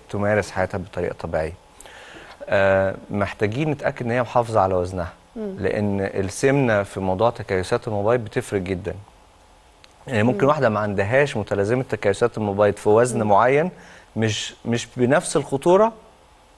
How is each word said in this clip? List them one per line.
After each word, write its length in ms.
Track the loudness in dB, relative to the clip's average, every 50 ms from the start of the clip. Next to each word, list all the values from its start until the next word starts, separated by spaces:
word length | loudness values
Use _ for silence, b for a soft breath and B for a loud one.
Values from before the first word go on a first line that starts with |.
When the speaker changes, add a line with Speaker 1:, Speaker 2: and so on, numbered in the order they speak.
| -10 -10
Speaker 1:
تمارس 420 | -6 -4 0 0 0 0 0 -2
حياتها 260 | -2 -4 -4 -2 -4 -8
بطريقة 360 | -10 -8 -8 -6 -6 -6 -6
طبيعية. 400 | -8 -8 -6 -4 -4 -4 -6 -8 -14 _ _ B B B B B B B B B B B B B B -6 -2
آه، 460 | 0 2 4 4 4 4 2 0 -2 -6 -10 -8
محتاجين 600 | -4 -4 -4 -4 -2 -2 -2 -2 -2 -2 -2 -2
نتأكد 340 | -4 -2 -4 -4 -4 -4 -4
إن 60 | -2
هي 100 | -2 -2
محافظة 380 | -2 0 0 0 0 2 2 2
على 160 | 2 2 2
وزنها، 340 | 0 -2 -2 -4 -6 -6 -8 -10 -14 _ _ -12
Speaker 2:
مم. 200 | -10 -10 -10 -6 -4
Speaker 1:
لأن 420 | -4 -2 -2 0 -2 -2 0 -2
السمنة 840 | -2 -2 -2 -4 -4 -4 -4 0 0 2 2 2 2 2 2 0 0
في 160 | -2 -6 -6
موضوع 300 | -4 -2 0 0 0 0
تكيسات 580 | 0 -2 -4 -4 -2 -2 0 -2 -2 -4 -2 -4
المبيض 320 | -4 -2 0 0 0 0
بتفرق 420 | -2 -4 -6 -6 -4 -4 -4 -4
جدًا. 340 | -2 -4 -6 -6 -6 -8 -10 -10 -14 -20 -20 _ _ _ _ _ _ _ _ _ _ _ _ _ -20 -20 _ _ -10 -4
يعني 160 | 0 2 2
ممكن 180 | 2 2 4
Speaker 2:
مم. 60 | 2 2
Speaker 1:
واحدة 220 | 4 4 2 2
ما 100 | 2 2
عندهاش 580 | 0 0 0 -2 0 2 2 2 2 2 0 -4
متلازمة 480 | -4 -2 0 0 0 2 0 0 -2 -2
تكيسات 480 | -4 -2 0 0 2 2 2 0 0 0
المبيض 380 | -2 0 2 4 4 4 2
في 140 | 2 2 4
وزن 320 | 4 6 4 2 2 0
Speaker 2:
مم. 80 | 2 4
Speaker 1:
معين، 420 | 4 4 4 4 4 2 0 0 B B B B B B B B -4
مش، 380 | -2 -2 -2 -2 -4 -6 -10 -12 -10 -6
مش 220 | -4 -4 -4 -4 -6 -2 0
بنفس 400 | 2 2 2 2 2 0 -2 -2
الخطورة، 560 | -2 -2 -4 0 2 4 4 6 4 2 0 -4 -14 -20 _ _ _ _ _ _ _ _ _